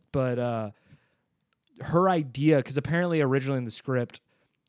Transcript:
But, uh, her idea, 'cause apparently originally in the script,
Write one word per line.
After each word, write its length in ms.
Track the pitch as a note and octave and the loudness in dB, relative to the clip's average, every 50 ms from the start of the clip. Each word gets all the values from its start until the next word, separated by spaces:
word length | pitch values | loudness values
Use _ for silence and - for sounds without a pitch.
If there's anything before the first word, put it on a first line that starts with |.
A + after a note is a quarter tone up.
| _ _ | _ _
But, 280 | - C#3 C3 B2+ B2 A#2+ | -2 0 0 0 0 -2
uh, 320 | A#2+ A#2+ A#2 A2+ A2 G#2 G2+ _ _ _ - _ _ _ _ _ _ _ _ _ _ _ _ _ _ _ _ - | -2 -2 -2 -4 -6 -6 -10 _ _ _ -20 _ _ _ _ _ _ _ _ _ _ _ _ _ _ _ _ -14
her 280 | - - D#3 E3+ F#3 F#3+ | -6 0 2 2 4 4
idea, 520 | F3+ E3 D3+ B2+ A#2 C3 D3 D#3 D#3 C#3 B2 | 2 0 -2 -4 -6 0 4 4 4 4 2
'cause 140 | - C3+ | 0 -4
apparently 440 | C#3+ - A#2+ D#3+ E3+ F3+ F3 E3+ D#3 | -4 -2 0 -2 0 0 0 2 2
originally 360 | D3 C3 C3 C#3 C3 C3+ C#3 | 2 2 2 0 0 -2 -2
in 80 | C3 B2 | -2 -4
the 60 | A2+ | -6
script, 500 | - - - - C3 B2+ A#2+ G2+ - - _ _ _ _ _ _ _ _ _ | -10 -10 -6 -2 -2 -2 -2 -4 -8 -20 _ _ _ _ _ _ _ _ _